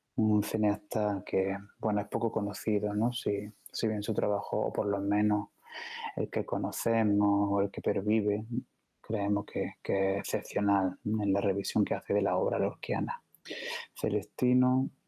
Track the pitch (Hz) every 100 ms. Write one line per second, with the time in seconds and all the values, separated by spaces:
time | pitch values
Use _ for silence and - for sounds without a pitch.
0 | _ - 110 107 104 110 104 101 - 113
1 | 104 98 98 98 95 95 101 - 110 104
2 | 101 113 113 110 101 98 - 104 104 104
3 | 117 120 110 101 107 - - - 110 104
4 | 104 104 107 104 - 110 113 113 104 101
5 | 101 104 107 107 104 _ - - - -
6 | - - 104 110 101 - 104 - 117 113
7 | 107 101 101 101 101 101 98 - 107 101
8 | 104 110 104 104 113 120 - _ _ _
9 | - 107 101 104 104 - 98 - - 98
10 | 95 98 - 107 - 107 101 101 95 90
11 | 107 110 101 98 98 98 98 110 101 95
12 | - 104 98 92 104 107 98 - - 107
13 | - - _ _ - - - - - -
14 | 107 104 - - 123 127 127 131 131 -